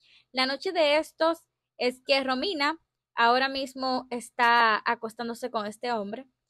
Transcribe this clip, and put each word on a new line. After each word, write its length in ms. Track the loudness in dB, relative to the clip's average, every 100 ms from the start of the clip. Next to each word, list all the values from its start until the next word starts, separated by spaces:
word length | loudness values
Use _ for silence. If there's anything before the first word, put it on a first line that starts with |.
| _ _ _
La 140 | -4 -2
noche 260 | -2 -4
de 260 | 0 2 2
estos 480 | 0 0 0 0 _ _ _ -6
es 240 | -4 -4 0
que 180 | 0
Romina 560 | 2 -2 -2 -2 -2 -2 _ _ _ 0
ahora 340 | 4 4 0
mismo 560 | -2 -8 -6 -4 -4 -4
está 720 | -8 -8 0 4 6 4 2 0
acostándose 640 | -4 -6 -8 -10 -8 -6
con 160 | -6 -6
este 260 | -6 -4
hombre. 360 | -4 -6 -10 -14 _ _